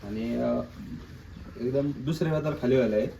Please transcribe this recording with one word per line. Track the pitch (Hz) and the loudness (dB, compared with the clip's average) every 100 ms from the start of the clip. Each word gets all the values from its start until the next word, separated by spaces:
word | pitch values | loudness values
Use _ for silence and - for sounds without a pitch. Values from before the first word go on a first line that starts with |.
| 101 | -6
आणि, | 107 117 120 | -4 -2 0
अ, | 120 120 120 - - - - - - - - - | 2 0 -2 -8 -10 -10 -12 -14 -14 -14 -14 -4
एकदम | 120 135 143 135 | 0 2 0 -2
दुसऱ्या | 127 160 160 | -2 0 2
वेताला | 156 147 143 | 2 0 0
खाली | 120 131 | 4 6
व्हायला | 117 107 | 6 4
आहे. | 107 - | 2 -4